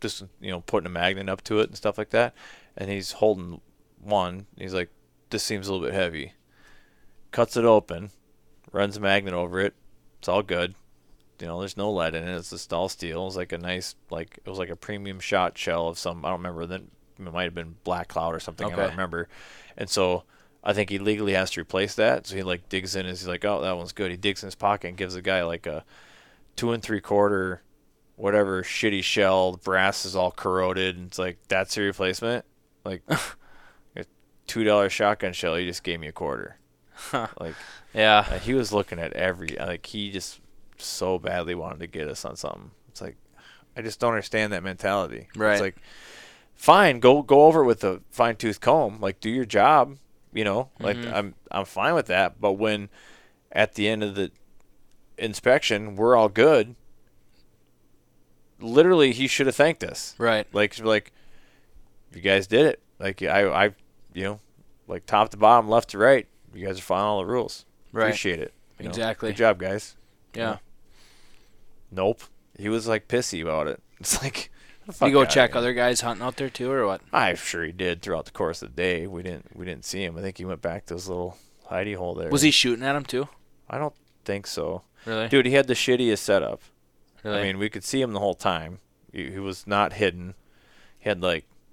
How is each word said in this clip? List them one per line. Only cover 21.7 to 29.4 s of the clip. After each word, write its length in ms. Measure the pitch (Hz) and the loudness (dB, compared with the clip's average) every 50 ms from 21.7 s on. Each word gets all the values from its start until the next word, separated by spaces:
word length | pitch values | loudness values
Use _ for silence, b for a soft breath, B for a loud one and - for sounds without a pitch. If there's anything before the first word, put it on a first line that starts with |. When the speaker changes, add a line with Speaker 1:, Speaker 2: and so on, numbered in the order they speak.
| - 95 98 101 - | -2 -2 -2 -2 0
Speaker 1:
that. 320 | - 107 117 65 - - | 2 2 2 2 0 -2
So 80 | - 98 | -8 -8
he, 60 | 98 | -8
like, 260 | 95 92 90 87 - - | -4 -4 -6 -6 -6 -6
digs 280 | - 95 92 92 92 | -6 -6 -6 -4 -6
in, 100 | 95 92 | -6 -6
he's 200 | 92 90 87 92 90 | -6 -8 -10 -8 -8
like, 160 | 90 87 - | -6 -4 -2
"Oh, 160 | 104 104 80 | -2 -2 0
that 160 | 69 92 92 | -2 -2 -4
one's 160 | 87 85 90 | -4 -8 -10
good." 180 | - - 101 90 | -8 -6 -6 -6
He 60 | 90 | -4
digs 260 | 90 98 104 98 - | -2 -2 -2 -2 -4
in 60 | - 98 | -8 -14
his 60 | - | -8
pocket 320 | - - 101 104 101 - 87 | -2 0 0 0 0 -4 -10
and 80 | 90 | -8
gives 180 | 92 98 90 92 | -8 -8 -8 -8
the 80 | 90 | -6
guy, 200 | 90 95 95 92 87 | -2 0 0 0 0
like, 220 | 85 85 85 - | -2 -4 -6 -8
a 180 | 85 76 78 - b b b b b b b b b b b b b - | -8 -10 -10 -12 b b b b b b b b b b b b b -10
two 160 | - - 117 | -6 -4 -2
and 100 | 117 113 | -4 -4
three 180 | - - 113 101 | -4 -4 -4 -4
quarter, 600 | - - 104 101 101 101 104 95 92 92 90 - _ _ _ _ _ _ _ _ _ _ _ | -2 0 2 4 4 4 4 0 -2 -2 -6 -8 _ _ _ _ _ _ _ _ _ _ _
whatever, 480 | - - 98 101 104 101 98 95 92 | -6 -2 2 4 4 4 2 0 -4
shitty 400 | 92 - - - - 110 101 95 | -4 -6 -4 -2 0 0 0 0
shell. 500 | 92 - - 110 101 95 95 95 | -2 0 2 4 4 4 6 4